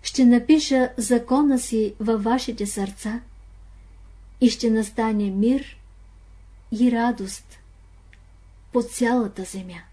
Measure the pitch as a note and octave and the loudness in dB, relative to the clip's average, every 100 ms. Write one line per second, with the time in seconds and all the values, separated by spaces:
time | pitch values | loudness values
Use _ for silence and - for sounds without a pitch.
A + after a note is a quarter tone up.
0 | - - B3 A#3+ A#3+ D#4 D4+ C4 B3+ - | -6 4 6 6 6 2 4 0 0 -2
1 | G#3+ B3 A#3+ B3+ D4 B3+ - A3 G#3+ - | 0 0 2 2 2 0 0 -2 -2 -2
2 | G#3+ A3+ G3+ B3+ B3 A3+ G3+ G#3 G3 G3 | -2 -2 0 -2 -2 -6 -6 -4 -8 -6
3 | G#3+ A#3 - - - - - - - - | -8 -8 -12 -20 -20 -20 -20 -20 -20 -20
4 | - - - - B3 - A#3 A3 G#3 - | -20 -20 -20 2 2 2 0 0 -2 -2
5 | A3 G#3+ G3+ F#3+ A3 C4+ C#4 - - - | -2 0 -2 0 0 0 -4 -18 -20 -20
6 | - - - - - - - G#3+ B3 A#3 | -20 -20 -20 -20 -20 -20 -10 0 2 2
7 | A#3 A#3+ G3 - - - - - - - | -2 -2 -8 -10 -18 -20 -20 -20 -20 -20
8 | - - - - - - - B3 A#3 - | -20 -20 -20 -20 -20 -20 -4 -4 -4 -2
9 | A#3+ B3 G#3+ - F#3 G3 F#3 F3 - | 0 0 -2 -6 -12 -12 -14 -16 -20